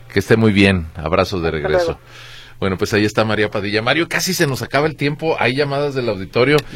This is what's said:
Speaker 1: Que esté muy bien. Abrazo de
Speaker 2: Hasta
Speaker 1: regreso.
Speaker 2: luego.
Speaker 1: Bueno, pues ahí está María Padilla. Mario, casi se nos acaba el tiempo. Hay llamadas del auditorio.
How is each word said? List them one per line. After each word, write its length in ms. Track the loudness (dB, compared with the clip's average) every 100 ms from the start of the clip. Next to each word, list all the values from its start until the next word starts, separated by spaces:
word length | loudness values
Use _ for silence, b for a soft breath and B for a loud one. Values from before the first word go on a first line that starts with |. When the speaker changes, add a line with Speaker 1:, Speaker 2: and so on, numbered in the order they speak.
| -4
Speaker 1:
Que 80 | -2
esté 160 | 2 4
muy 160 | 4
bien. 340 | 6 4 4 -2
Abrazo 460 | -8 -2 0 0 0
de 80 | -2
Speaker 2:
Hasta 100 | -2
Speaker 1:
regreso. 260 | -2 0 0
Speaker 2:
luego. 140 | -4 B B B B B B
Speaker 1:
Bueno, 160 | -4 -2
pues 140 | 0
ahí 100 | 2
está 200 | 2 2
María 260 | 0 0 -2
Padilla. 320 | -2 -4 -2
Mario, 260 | 0 -2 -2
casi 260 | -2 -4
se 120 | 0 0
nos 160 | -2
acaba 240 | -4 -2 -2
el 80 |
tiempo. 400 | -2 -4 -2 -2 0
Hay 160 | 0 0
llamadas 380 | -2 -2 -2
del 140 | -2 -2
auditorio. 500 | -4 -4 2 4 4 0